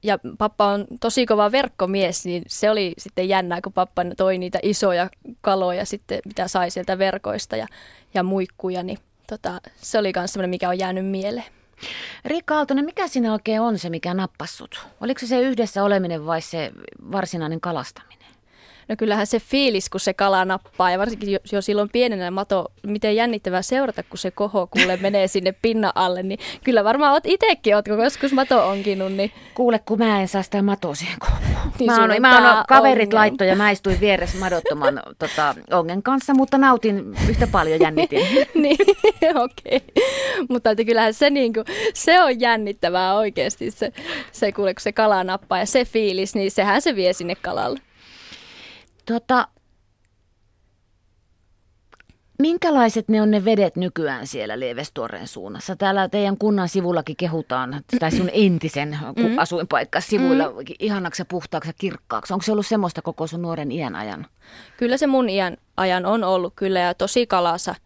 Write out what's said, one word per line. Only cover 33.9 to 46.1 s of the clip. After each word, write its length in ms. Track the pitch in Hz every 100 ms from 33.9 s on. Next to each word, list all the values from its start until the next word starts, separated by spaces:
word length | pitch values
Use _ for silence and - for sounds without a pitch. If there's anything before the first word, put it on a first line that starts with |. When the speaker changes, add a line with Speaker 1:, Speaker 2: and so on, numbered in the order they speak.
| 175
Speaker 2:
vieressä 380 | 208 190 175 185
madottoman, 640 | 185 175 - 147 143 - -
<laughs> 100 | -
tota, 360 | 156 - 147 131 -
ongen 320 | 180 165 185
kanssa, 300 | 220 269 -
mutta 240 | 269 262 277
nautin 580 | 269 240 220 202 196 202 -
yhtä 180 | - 214
paljon, 320 | 196 156 160
jännitin. 460 | 160 156 330 - 190 247
Speaker 1:
<laughs> 180 | 587 330
Niin, 160 | 294 302 381 403 427 415 320 302
okei. 460 | 247 - - 269 - - 523 539 539 466 254
Mutta 220 | 247 226
että 120 | 214
kyllähän 300 | 226 226 220
se, 160 | 220 285
niinku, 340 | 285 240 220 214 403 440
se 300 | - - 349
on 160 | 330 247
jännittävää 720 | 240 226 208 214 175 180 185 202
oikeesti, 560 | 214 - - - 226
se, 220 | - 233 - 330 311 262
se 200 | - 208
kuule, 220 | 202 196
kun 80 | -
se 100 | -
kala 320 | 202 220 196
nappaa 360 | 185 190 - 185
ja 60 | 202
se 200 | 262 247
fiilis, 500 | 226 208